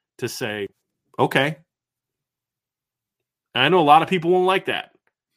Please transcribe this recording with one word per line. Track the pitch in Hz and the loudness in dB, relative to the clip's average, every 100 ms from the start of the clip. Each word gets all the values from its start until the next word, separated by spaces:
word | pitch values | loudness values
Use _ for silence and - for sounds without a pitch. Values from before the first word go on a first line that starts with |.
| _ - | _ -12
to | 123 | -12
say, | - 120 104 101 - _ _ _ - | -8 -10 -8 -10 -14 _ _ _ -4
"Okay." | 123 139 143 160 _ _ _ _ _ _ _ _ _ _ _ _ _ _ _ _ _ _ _ | -2 0 -2 -6 _ _ _ _ _ _ _ _ _ _ _ _ _ _ _ _ _ _ _
And | 117 | -2
I | 139 | 2
know | 180 | 2
a | |
lot | 147 151 | 6 4
of | 160 | 4
people | 185 165 | -2 0
won't | 180 180 | 0 0
like | 190 160 | -2 -4
that. | 104 - _ _ _ _ | -8 -8 _ _ _ _